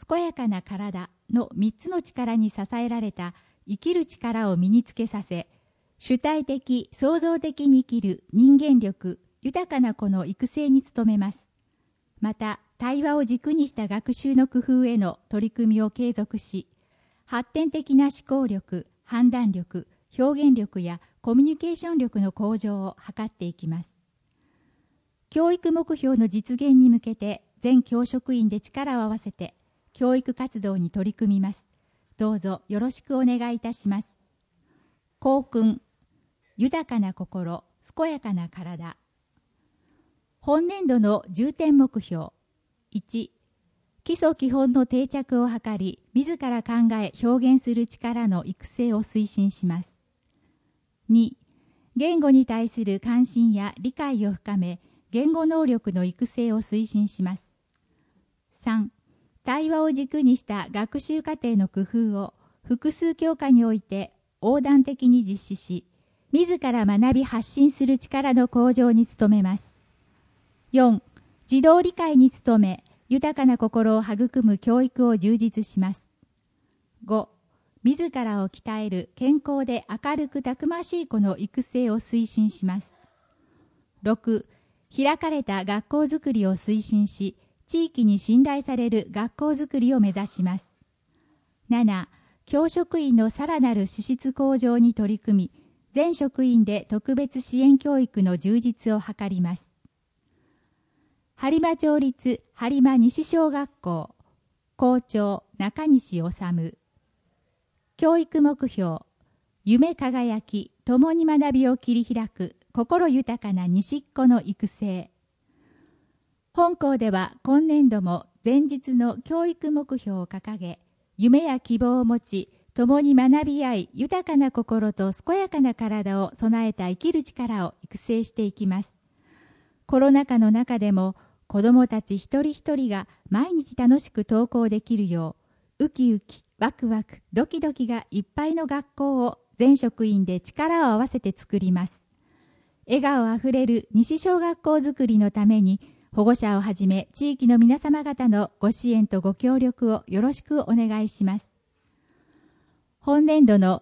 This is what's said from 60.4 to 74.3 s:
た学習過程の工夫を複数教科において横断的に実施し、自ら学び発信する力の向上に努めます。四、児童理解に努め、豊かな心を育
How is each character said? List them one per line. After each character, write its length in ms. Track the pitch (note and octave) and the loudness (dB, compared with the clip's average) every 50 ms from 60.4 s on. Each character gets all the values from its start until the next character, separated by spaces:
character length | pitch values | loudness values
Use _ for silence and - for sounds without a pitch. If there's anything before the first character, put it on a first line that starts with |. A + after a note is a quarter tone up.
| - | -2
た 240 | - G#3 G3 E3+ D#3+ | -8 -10 -8 -8 -8
学 280 | - G3+ A3 - - C#4+ | -6 -8 -8 -6 -8 -10
習 220 | - - D#4 D#4 | -8 -6 -6 -6
過 140 | D4+ D#4 D#4 | -6 -8 -8
程 200 | D#4 - A#3+ A3+ | -6 -4 -2 0
の 120 | G3 F#3+ | 0 0
工 140 | - - F#3+ | -2 -2 -6
夫 380 | G3 - - A#3 A#3 G#3+ G3+ G3 | -6 -2 -2 -2 -2 -2 -2 -4
を 140 | G3 - - _ _ _ _ _ _ | -8 -10 -14 _ _ _ _ _ _
複 280 | - B3 A#3+ - D#4 | -6 -6 -4 -4 -6
数 220 | - - E4+ E4 E4 | -4 -2 -4 -4 -2
教 200 | - E4 D#4+ D#4+ | -2 -2 -2 -2
科 160 | - D4 C4+ | -2 2 4
に 140 | B3+ A#3 A#3 | 4 4 4
お 80 | A3+ A3 | 2 -2
い 80 | G3+ | -4
て 320 | - _ G3 G3 F#3+ - _ _ _ _ _ _ | -6 _ -10 -10 -10 -10 _ _ _ _ _ _
横 200 | - A3+ C4+ D4 | -2 0 0 0
断 220 | B3+ C#4 C#4+ C#4 C4 | 2 4 4 4 4
的 260 | C#4+ C4+ - C4 B3 | 2 -2 0 2 4
に 140 | B3 B3 G#3+ | 4 4 2
実 140 | F#3+ G3+ | -2 -6
施 180 | F#3+ - - G3 | -8 -8 -12 -12
し、 300 | - - - F3+ F3 - _ _ _ _ _ _ _ _ _ | -12 -10 -10 -10 -10 -10 _ _ _ _ _ _ _ _ _
自 260 | - D#4 F4 E4+ F4 - | 0 0 2 0 -2 -2
ら 260 | - B3+ A#3+ A#3+ G#3+ | -2 -2 -2 0 0
学 280 | G3+ G#3 G3+ A#3+ B3+ B3 | 2 2 2 2 4 2
び 100 | B3+ C4+ | 2 0
発 260 | - A#3+ A3+ A3 - | -2 -4 -6 -6 -6
信 220 | - C#4 C#4 D4 | 2 2 2 2
す 140 | - - C#4 | 4 0 0
る 120 | B3 C4+ | 0 0
力 360 | B3 - - - C4+ C4+ C4+ B3+ | -2 -2 -6 -6 -4 -2 2 2
の 140 | B3+ B3 | 2 2
向 260 | - - A#3+ A#3+ B3+ A#3+ | 2 2 2 2 4 4
上 180 | B3 A#3+ A#3+ | 4 4 4
に 140 | A#3 A3+ A#3+ | 4 4 2
努 240 | - - - A3 G#3 | 2 0 0 2 4
め 140 | G#3+ G#3 F#3+ | 4 4 2
ま 140 | F#3 G3 | 0 -2
す。 260 | - - - _ _ _ _ _ _ _ _ _ _ _ _ _ _ _ _ _ _ _ _ | -4 -8 -14 _ _ _ _ _ _ _ _ _ _ _ _ _ _ _ _ _ _ _ _
四、 320 | - C4 B3+ A#3+ A3 - - _ _ - _ _ _ _ _ | 2 4 6 6 4 2 -2 _ _ -20 _ _ _ _ _
児 160 | - B3+ C4+ | -2 0 4
童 200 | C4 D#4+ E4 F4+ | 6 8 6 6
理 120 | F4+ F4+ F4+ | 4 2 -2
解 240 | - E4+ D#4+ D4+ | -2 -4 2 6
に 120 | B3+ C4 B3+ | 6 6 6
努 280 | - - _ B3 A3+ | 4 0 _ 2 4
め、 260 | G#3+ G3+ F#3+ F3+ - _ _ _ _ _ _ | 4 2 2 -2 -8 _ _ _ _ _ _
豊 260 | B3 C4+ - D4+ D4+ | -2 0 0 -2 -2
か 100 | - C4+ | 2 2
な 140 | B3+ A#3+ - | 2 2 2
心 380 | A3+ G#3+ - A#3 A3 A3 A3 | 0 -2 0 0 2 2 2
を 40 | A3 | 0
育 400 | A3 A3 G#3+ G3+ B3+ A#3+ | 0 -2 -2 -2 -2 -2